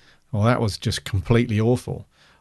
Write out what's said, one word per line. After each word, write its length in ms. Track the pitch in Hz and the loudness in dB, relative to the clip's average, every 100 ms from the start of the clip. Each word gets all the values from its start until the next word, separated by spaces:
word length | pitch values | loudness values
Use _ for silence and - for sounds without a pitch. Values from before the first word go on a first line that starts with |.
| _ _ _ | _ _ _
"Oh, 120 | 104 110 | 0 2
that 160 | 120 | 2
was 160 | 110 - | 0 -2
just 260 | 113 - | -4 -4
completely 560 | - 98 - 117 120 104 | -4 -4 2 2 2 2
awful." 460 | 110 123 - 92 - _ _ _ | 2 0 -2 -10 -12 _ _ _